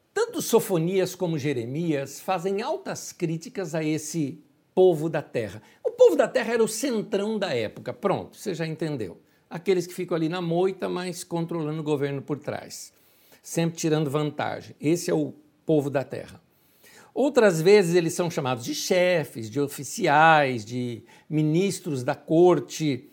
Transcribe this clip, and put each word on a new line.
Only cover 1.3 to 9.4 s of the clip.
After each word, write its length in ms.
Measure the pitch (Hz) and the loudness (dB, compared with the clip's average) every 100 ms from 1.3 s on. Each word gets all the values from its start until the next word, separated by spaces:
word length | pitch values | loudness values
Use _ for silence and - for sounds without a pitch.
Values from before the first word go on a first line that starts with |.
| 160 | -2
Jeremias 800 | 143 123 117 147 175 139 139 - | -2 -4 -4 -4 -2 -2 -4 -8
fazem 420 | - 185 190 196 | -4 -2 -2 -2
altas 500 | 262 381 233 175 - | -4 -6 -8 -10 -12
críticas 640 | - 170 165 - - 165 | -6 -4 -4 -8 -10 -6
a 100 | 160 | -4
esse 560 | 156 156 151 165 135 - _ _ _ 185 | -2 -4 -4 -4 -4 -6 _ _ _ 6
povo 340 | 185 156 160 | 6 6 0
da 140 | 151 | -4
terra. 400 | - 127 104 107 - _ | -4 -6 -6 -8 -18 _
O 60 | - | -2
povo 260 | 494 480 294 | 6 6 8
da 120 | 220 | 2
terra 260 | - 226 | 0 0
era 100 | 240 | 2
o 40 | 220 | 0
centrão 720 | - 269 220 - 196 208 214 | 0 -2 -2 -2 -2 -2 -2
da 160 | 185 123 | -2 -2
época. 360 | 104 - 123 | -4 -6 -12
Pronto, 460 | - 202 131 85 - | -4 -2 -2 -4 -10
você 160 | 208 | -8
já 140 | 165 160 | -6 -6
entendeu. 520 | 151 160 139 92 - _ _ | -4 -4 -4 -6 -10 _ _